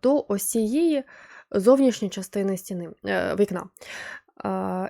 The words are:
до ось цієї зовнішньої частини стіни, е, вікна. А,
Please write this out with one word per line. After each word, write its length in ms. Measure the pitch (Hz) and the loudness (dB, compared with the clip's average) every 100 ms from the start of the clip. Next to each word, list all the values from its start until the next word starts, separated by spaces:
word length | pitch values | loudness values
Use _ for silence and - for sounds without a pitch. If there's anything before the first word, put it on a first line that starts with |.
до 240 | 254 285 - | 2 2 0
ось 160 | 202 | -4
цієї 600 | - 226 214 277 339 285 262 - - - - | -2 -2 0 2 2 0 -2 -14 -20 -20 -4
зовнішньої 600 | 202 196 269 262 214 196 | 2 6 6 6 2 -4
частини 460 | - 185 208 196 185 | -6 -6 -4 -2 -2
стіни, 340 | - 180 165 - 196 | -6 -10 -10 -10 -4
е, 280 | 190 180 | -2 0
вікна. 340 | - 202 180 190 - - - - - - _ | 2 0 0 -10 -16 -18 -14 -14 -16 -20 _
А, 520 | 196 190 190 185 190 | -6 -4 -4 -4 -6